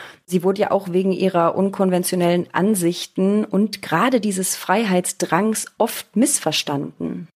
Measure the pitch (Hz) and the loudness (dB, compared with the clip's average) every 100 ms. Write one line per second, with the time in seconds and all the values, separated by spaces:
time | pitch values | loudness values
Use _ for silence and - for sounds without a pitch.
0 | - - - 180 180 196 208 202 190 175 | -18 -20 -4 0 0 0 0 0 0 0
1 | 190 185 190 180 170 - 196 196 190 180 | 0 0 2 2 2 2 -2 0 0 2
2 | 180 185 175 175 - - 196 208 170 175 | 0 0 2 2 0 0 2 2 0 -2
3 | - - 190 208 214 185 214 - - 160 | -6 0 2 2 0 0 0 -2 -4 0
4 | 240 247 208 185 185 - - 190 220 185 | 2 2 0 -2 -4 -6 0 0 2 0
5 | 180 - 175 165 214 214 - _ 220 - | 0 -6 -2 0 0 -2 -8 _ -2 -2
6 | - 208 285 - 156 151 - 143 143 - | -4 0 0 0 -2 -2 -4 -6 -6 -8
7 | 165 180 165 | -8 -8 -12